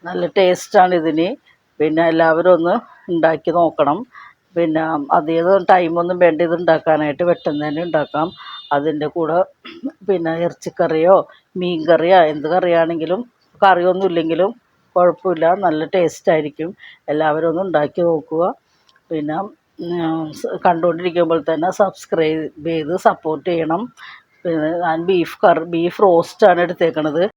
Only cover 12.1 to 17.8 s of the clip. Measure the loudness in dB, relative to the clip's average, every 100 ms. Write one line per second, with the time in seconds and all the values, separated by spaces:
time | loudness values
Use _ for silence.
12.1 | 6 4 0 -2 0 2 2 0 -2 -4
13.1 | -4 -6 _ _ _ 4 4 2 0 0
14.1 | 0 -2 0 -2 -2 _ _ _ 2 2
15.1 | 2 -4 0 0 2 0 -2 -2 0 0
16.1 | -2 0 0 -2 -8 -10 -10 -20 -18 -6
17.1 | -2 0 0 -2 -2 -2 -2